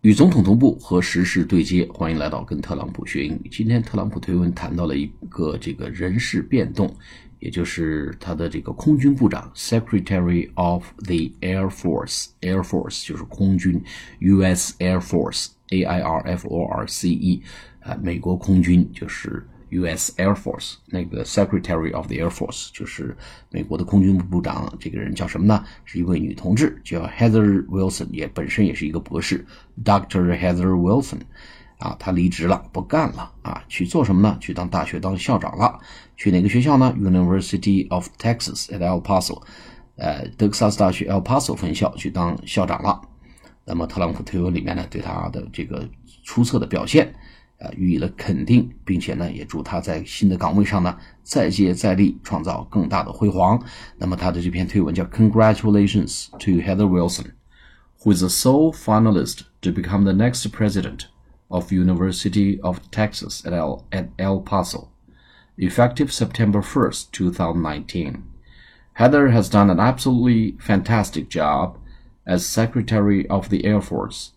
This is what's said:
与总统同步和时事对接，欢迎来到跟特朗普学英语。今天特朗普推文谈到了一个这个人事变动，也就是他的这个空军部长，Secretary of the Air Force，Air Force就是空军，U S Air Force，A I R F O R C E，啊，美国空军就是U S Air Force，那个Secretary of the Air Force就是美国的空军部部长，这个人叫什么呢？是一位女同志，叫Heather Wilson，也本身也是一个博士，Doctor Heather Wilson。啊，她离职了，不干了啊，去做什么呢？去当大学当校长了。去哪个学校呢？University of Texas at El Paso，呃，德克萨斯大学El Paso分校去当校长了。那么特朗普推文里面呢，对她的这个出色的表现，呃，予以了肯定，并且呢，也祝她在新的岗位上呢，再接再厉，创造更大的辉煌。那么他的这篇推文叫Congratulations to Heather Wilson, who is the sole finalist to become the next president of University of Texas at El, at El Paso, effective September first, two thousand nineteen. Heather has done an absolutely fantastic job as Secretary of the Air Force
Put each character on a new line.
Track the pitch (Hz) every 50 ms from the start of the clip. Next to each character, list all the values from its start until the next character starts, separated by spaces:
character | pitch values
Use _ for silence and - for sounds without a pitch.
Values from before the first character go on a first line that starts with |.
与 | - 107 104
总 | - 143 180
统 | 170 139
同 | 95 98 104 120
步 | 131 139 - -
和 | - - 90 90
时 | 90 - - 87 90
事 | 90 - 95 82
对 | - 101 85
接， | 80 - 90 90 - - -
欢 | - 87 80
迎 | 82 80
来 | 71 76
到 | - 62
跟 | - - - 71
特 | 69 - 87
朗 | 69 69 - -
普 | - -
学 | - - 76 69
英 | 76 80 - -
语。 | -
今 | - - 113 110
天 | 117 120 113
特 | - - 104
朗 | 95 104
普 | - 90
推 | 90 - 90
文 | 87 90 85 85
谈 | - - - -
到 | 85 87
了 | 80 69
一 | 69 73 71 - - - 175
个 | - - 85 76 73 -
这 | - 82 -
个 | - - -
人 | - 90 90 92 90 123
事 | - - - 175
变 | - - 139 127 82 62
动， | - - 98 - - - - - - - - - - _
也 | - -
就 | - 87 85
是 | 87 - - 82 80 78 76 71 76 - -
他 | - 90 85
的 | 78 85 82
这 | 82 80
个 | - -
空 | - - - 156 151 139
军 | 131 143 143
部 | 131 127 95
长， | - - - - -
Secretary | - - - 117 117 113 - - 101 87 - 101 92 90 87 87 87 85 - -
of | - 90 87 87 87 87 - - -
the | - 95 87 82 80 78 - -
Air | - 92 92 95 95 95
Force，Air | 92 - - 90 76 57 - - - - - - _ _ - 90 92 95 90
Force | - - 90 - - - - -
就 | - 80 80
是 | 82
空 | - - - 98 98 95 87
军 | - 95 85 - - - - - - - - -
，U | - 92 98 95
S | 95 92 90 87 - - - -
Air | 90 90 92 90
Force，A | 87 - - 85 69 - - - - - _ _ _ - 95 95 92
I | - 87 90
R | 85 80 82 82
F | - 92 90 87 - -
O | - 85 85 -
R | - - - -
C | - - - 90
E， | 85 - - - 90 - - - - - - - - -
啊， | - - - -
美 | - 90 85 -
国 | - 92 90 87
空 | - 98 95 92
军 | 85 87 90 87 87 - -
就 | - - -
是 | - - - - - - - - - - - -
U | - 90 90
S | 82 80 87 - - - -
Air | 92 98 101
Force， | 98 - - - - - - - - _ -
那 | - 90 90
个 | 87 80 - -
Secretary | - - - 98 92 - 90 - - 87 82 80 80 -
of | - 78 -
the | -
Air | 71 82 85
Force | - - - - - - - - _
就 | - -
是 | - - - - - - - - - - - - _
美 | - -
国 | 80 - 76 80
的 | 90
空 | - 104 101
军 | 95 95 98 92
部 | 90
部 | 92 92 87
长， | 85 80 - - 76 - - -
这 | - -
个 | - -
人 | 104 - -
叫 | - 90 87
什 | - -
么 | 87
呢？ | 104 107 101 - - - - -
是 | - - -
一 | 87
位 | 87 92 78
女 | 85 87 -
同 | - - 87 98
志， | 117 151 - - - -
叫 | - 90 85 80
Heather | - - - 117 117 107 110 107 104 98 95 - -
Wilson， | - 95 95 92 90 - 87 -
也 | 85 80 76 -
本 | - - 80 67
身 | - - 104
也 | 87 -
是 | - 80 76
一 |
个 | 78 82
博 | - - - 76
士 | - - - - - - - - - - - - 113
，Doctor | - 101 98 92 - - 95 90 87 87 85
Heather | 92 90 90 87 90 95 95
Wilson。 | 90 87 90 104 135 135 - - - - - - - - - - - - - _ _
啊， | - - - -
她 | - 92
离 | 92 87 87 90
职 | - - 80
了， | 87 95 90 - - -
不 | -
干 | - - - 156 156 - -
了 | - - - - -
啊， | - - - - - -
去 | - - 90
做 | 90 - 175 143
什 | 101 95
么 | 90
呢？ | 101 110 - -
去 | - - 87
当 | 87 90 90
大 | - 90 76
学 | - - 80
当 | 76 95 95 90
校 | - - 127 95
长 | 80 - - -
了。 | 104 120 - - - - - - - - _ -
去 | - 101
哪 | 90 90
个 | 90 101
学 | 95 120
校 | 127 151 143
呢？ | 131 131 127 - -
University | 101 95 92 92 90 87 92 95 90 - - 92 - 104 98 98 - -
of | 90 90 87 - - _
Texas | - 117 113 113 - - - - - -
at | - 98
El | 87 87 92 87
Paso， | 85 - 101 92 90 - - - - - - - - - - - - _ _
呃， | - - 80 76 71 64 - -
德 | - 110 104
克 | 101
萨 | - 117 104
斯 | 101 -
大 | 104 92
学 | 87 - - -
El | 98 98 90
Paso | - 123 143 139 - -
分 | - 92 85 76
校 | - 101 - -
去 | - - -
当 | - 92 87 85 78 - -
校 | - - 107 92
长 | 87 - - -
了。 | - - - - - - - - - - _ _ - - _ _
那 | - 90
么 | 85 85 82
特 | - 92
朗 | 87 85
普 | 80 - -
推 | - - 92
文 | 87 92 90
里 | 87
面 | 76 - 82
呢， | 87 85 -
对 | - -
她 | - 87 87 85 82 82
的 | 82 - - - -
这 | - 76
个 | - 73 69 - - - - - - - _ _
出 | - - - 120
色 | 120 - 123
的 | - -
表 | - - -
现， | - - 156 - - - - - - - - _ _ _ _
呃， | - - -
予 | - 92 90 85
以 | 78
了 | - 92
肯 | - - - - 95 65 -
定， | - 117 123 - 123 - - -
并 | - 95 85
且 | - - -
呢， | 73 87 87
也 | - 71 73
祝 | - - 80 76
她 | - 95 85
在 | 80 - 82 78 80
新 | - - - 107 98
的 | 92
岗 | 90 - 85 76 101
位 | 104
上 | - - 98 87
呢， | 90 87 - - - - _ _
再 | - - 147 92 80
接 | 92 - 101 - 90
再 | - - 107 92
厉， | 92 101 - - - -
创 | - 107 87 -
造 | 95 - - - -
更 | - 104 87 71
大 | 95 95 -
的 | - -
辉 | - 113 104
煌。 | 98 92 90 90 110 123 - - - - - - - -
那 | -
么 | 92 92 90
他 | 90 90
的 | 85 85
这 | 85 90
篇 | 85 87 92 85
推 | - 104
文 | 90 73 82
叫 | 92 87
Congratulations | - - - 110 110 104 113 110 110 107 - - 110 104 104 101 101 98 104 87 - - - - -
to | - - - 104 92 87
Heather | 87 - 92 95 104
Wilson, | 98 90 90 85 87 - - - - - _ _ _ _ _ - - - _ _ _ _ _
who | - 110 101
is | 85
the | 90 90
sole | - - - 127 131 143 156 160 156
finalist | - - - 107 107 113 110 104 87 65 60 - - - _ _ _
to | - 92
become | 85 98 87 85 98 101 101
the | 98
next | 92 95 110 123 123 - - 110
president | - - 110 104 95 98 87 65 - - - - _ _ _ _ - _ _ _
of | - 90 87 -
University | 98 92 90 92 90 85 90 95 90 - - 107 90 104 101 98 101 98
of | - 90 90 90 - -
Texas | - - 107 104 - - - 85 - - -
at | - 87
El, | 85 80 71 60 - - -
at | - 95 87 - - -
El | 92 98 98 92
Paso, | 95 - 101 98 90 - - - - - _ _ _ _ _ _ _ _ _ _ _ _ _ -
effective | 92 90 - - 120 123 127 - 147 139
September | - - 123 - - - 117 104 101 104
first, | 98 - - - - - - - - _
two | - - 92 90
thousand | 87 - 92 82 82 87 80
nineteen. | 76 76 73 - - - 92 80 71 62 - - - - - _ - - - - - _ _ _ _ _
Heather | - 113 127 143 147 143 135
has | 117 117 98 -
done | - 104 101 101
an | 92 82
absolutely | 104 120 123 127 - 135 127 120 117 123 120 113 110 104 - -
fantastic | - - 110 98 92 - 117 110 101 - - 82 71 -
job | - 85 76 73 73 67 82 92 - - - - - - - - - _ _
as | - 90 87 -
Secretary | - - - 113 117 - 127 104 - 110 107 101 104 101 98 - -
of | - 98 90 -
the | 101 87 -
Air | 104 107 104
Force | 95 - - - 50 - - - - - _